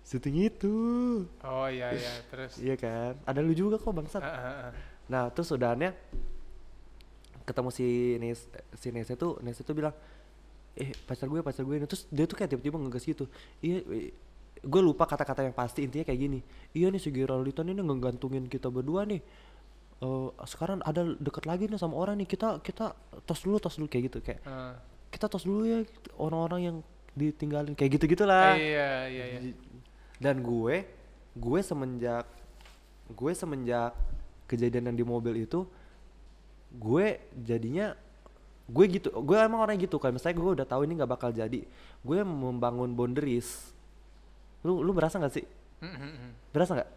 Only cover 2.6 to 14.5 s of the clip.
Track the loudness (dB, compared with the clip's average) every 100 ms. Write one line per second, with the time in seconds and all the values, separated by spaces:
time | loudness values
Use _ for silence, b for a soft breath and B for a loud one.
2.6 | -2 0 -2 -2 -4 -4 -2 2 4 4
3.6 | 2 2 0 -4 -4 -6 -6 -6 -8 -8
4.6 | -10 -12 B B -2 0 0 -2 -2 2
5.6 | 2 2 0 -4 -6 -2 -2 -4 -10 -14
6.6 | -16 -18 -20 -20 -20 -20 -20 -14 -6 -2
7.6 | -2 0 0 2 2 0 -2 -6 -10 -18
8.6 | -18 -10 -8 -6 -6 -2 -2 -2 -8 -8
9.6 | -4 -2 -2 -4 B B B B B -20
10.6 | -18 -8 -8 -8 -8 -6 -2 -2 -2 -4
11.6 | -2 -2 -2 -6 -4 0 0 0 -2 0
12.6 | -2 -4 -4 -4 -4 -4 -6 B B B
13.6 | -2 -2 -2 -6 -6 -12 -20 -20 -20